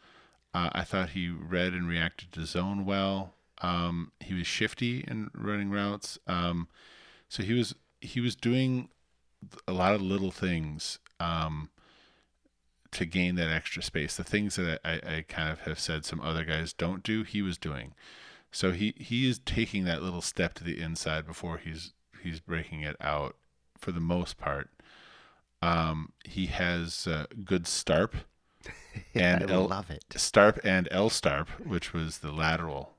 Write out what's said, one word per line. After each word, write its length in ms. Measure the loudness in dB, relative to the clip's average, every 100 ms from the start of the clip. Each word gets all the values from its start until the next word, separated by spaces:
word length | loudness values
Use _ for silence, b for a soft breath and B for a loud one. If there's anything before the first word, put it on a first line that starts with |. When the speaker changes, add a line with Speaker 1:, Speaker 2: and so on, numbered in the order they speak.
| b b b b _
Speaker 1:
Uh, 160 | 0 0
I 100 | 0
thought 260 | -2 0 -2
he 200 | -2 -4
read 440 | -4 -2 0 2
and 140 | 0 0
reacted 440 | 0 0 -2 -14
to 140 | -8 -4
zone 380 | -2 -2 -2
well. 520 | 0 2 2 0 -4 -12 _ -6
Um, 500 | 0 0 0 -2 -4 -10
he 140 | -6
was 140 | -4 -2
shifty 580 | 0 0 0 -2 -2 -4
in 220 | -6 -6
running 360 | -6 -4 -2 0
routes. 480 | 0 0 -2 -8 -12 -4
Um, 420 | 0 0 -2 -4 B B B B B B
so 140 | -6
he 100 | 0
was, 220 | 2 0 -4 _ _
he 220 | -6 0
was 140 | 0 0
doing 520 | 2 4 4 2 -2 _ _ _ _ _ -20 -12 -4
a 60 |
lot 200 | 2 4
of 80 | 4
little 300 | 4 2 0
things, 680 | -2 0 0 -2 -6 -8 -8 -12 -6
um, 500 | -2 0 -2 -4 -8 _ b b b b b _ _ _ _ _ -10
to 140 | -4 0
gain 300 | 2 4 4
that 160 | 2
extra 320 | 2 -2 -6
space. 320 | -4 -2 -2 -4
The 80 |
things 320 | 0 0 0 0
that 240 | 0 -2
I, 100 | -2
I 320 | -4 -4 -6 -6
kind 240 | -4 -2
of 80 | -2
have 180 | -4 -4
said 260 | -2 -4 -4
some 160 | -6
other 240 | -4 -2 -2
guys 260 | -2 -2
don't 320 | -2 -2 -2
do, 200 | -2 -2
he 180 | -2 -2
was 160 | -2 -4
doing. 360 | -6 -6 -10 -16 B B B B B
So 220 | -2 0
he, 240 | 2 0 -2
he 320 | -4 2 2
is 100 | 2
taking 440 | 0 0 0 0
that 180 | 0 0
little 200 | -2 -4
step 320 | -4 0 0 0
to 80 |
the 180 | -6 -4
inside 460 | -4 -4 -2 -2 -4
before 300 | -8 -8 -8
he's, 340 | -8 -10 -12 _ _ -12
he's 160 | -8 -8
breaking 420 | -4 -4 -4 -8
it 140 | -8 -6
out 340 | -2 -2 -2 -8 _ _ _ -12
for 140 | -6
the 80 | -2
most 380 | 0 0 -2 -4
part. 320 | -4 -4 -6 _ B B B B B B B -2
Um, 520 | 2 4 2 0 -4 -10
he 220 | -10 -4 -2
has, 580 | 2 2 2 -2 -4 -2
uh, 200 | -2 -4 -8
good 240 | 0 0 2
starp 480 | -2 4 4 4 0 -10 _ _ _
Speaker 2:
<laughs> 500 | -18 -18 -14 -14 -4
Yeah, 260 | 4 6 6
Speaker 1:
and 100 | 4
Speaker 2:
I 20 |
Speaker 1:
L 140 | 4 4
Speaker 2:
love 240 | 0 -6
it. 140 | -10 -10 -2
Speaker 1:
starp 440 | 4 10 10 8
and 240 | 4 4 4
L 180 | 4 4
starp, 400 | 4 2 2 -2 -6
which 340 | -2 -2 -2
was 260 | -2 -4 -4
the 120 | -6
lateral 640 | 0 2 2 -2 -6 -8